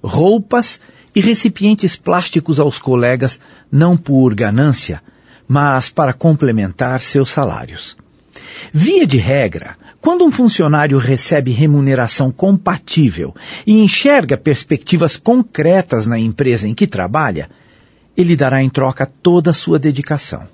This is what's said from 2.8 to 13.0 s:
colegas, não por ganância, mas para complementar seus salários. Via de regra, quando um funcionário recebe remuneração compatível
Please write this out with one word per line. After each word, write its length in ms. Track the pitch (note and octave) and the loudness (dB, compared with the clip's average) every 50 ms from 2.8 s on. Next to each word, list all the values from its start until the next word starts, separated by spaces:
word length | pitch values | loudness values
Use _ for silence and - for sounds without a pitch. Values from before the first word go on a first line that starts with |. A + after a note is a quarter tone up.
colegas, 600 | - C#3 B2+ B2 A#2+ A#2+ B2+ B2 C3 B2+ - - _ - - - _ _ | -4 -2 0 2 2 0 0 0 -2 -4 -6 -8 _ -20 -20 -20 _ _
não 260 | - C#3 D#3+ F3 F3+ | 0 2 4 4 2
por 380 | E3 E3+ - C#3+ C3 C3 B2 G#2+ | 0 0 0 2 2 4 2 2
ganância, 680 | G2+ A#2 G#2 G2+ A#2+ C#3+ D3+ B2+ - - - E2+ D2+ _ - _ _ _ _ - _ _ | 0 -2 0 0 2 2 2 0 -2 -4 -8 -10 -12 _ -20 _ _ _ _ -20 _ _
mas 420 | _ C3 D3 D3 C#3+ C3+ C3 B2 - | _ 0 0 2 0 0 -2 -2 -4
para 240 | _ - D#3 C3 | _ -2 -2 -2
complementar 880 | B2 - - E3 D#3 D3 D#3 C3 A2+ A2 G2+ F#2+ F#2 - B2+ B2+ C3 B2+ | -2 0 2 2 2 2 0 0 0 0 -2 -4 -4 -6 -4 -4 -4 -6
seus 300 | - - - C#3+ C3+ - | -6 -2 0 0 0 0
salários. 680 | - D3+ C#3 - - G#2 - - F2 - - - - _ _ _ _ _ _ _ _ - - - - - - - | -2 -4 -4 -4 -6 -8 -14 -16 -16 -16 -16 -18 -18 _ _ _ _ _ _ _ _ -20 -20 -20 -20 -20 -20 -4
Via 340 | - D3+ F3 C#4 G4 F#4+ D#4 | 0 0 2 4 4 2 2
de 100 | E3+ C3+ | 4 2
regra, 600 | B2+ F2 G2+ C3+ C#3+ B2+ F#2+ D#2 - - - - _ _ - _ _ | 0 0 0 0 0 0 -2 -4 -8 -14 -14 -20 _ _ -20 _ _
quando 240 | - D#4 F4 F4+ F4+ | -2 0 2 4 2
um 60 | D#4 | 2
funcionário 680 | A#3+ - B3 A3+ - - D#3+ D3+ D3+ D3 D3 D3+ C#3 C3+ | 2 2 2 2 2 2 2 2 2 2 2 2 2 0
recebe 540 | A#2 A#2+ C3+ B2+ - - E3+ D3 C3+ C3 | 2 0 -2 -2 0 0 0 0 0 -2
remuneração 800 | A#2+ G#2+ D3+ D#3 D3 C#3+ C#3 C3+ C3+ B2+ A#2+ A2+ - - C#3 C3 | 0 2 2 2 4 2 2 2 0 0 -2 -2 -2 -2 -2 -2
compatível 1000 | B2+ - - G3 G3 F#3 - - F3+ - _ - - E3 | -2 0 0 2 2 2 0 -4 -4 -4 _ -4 0 0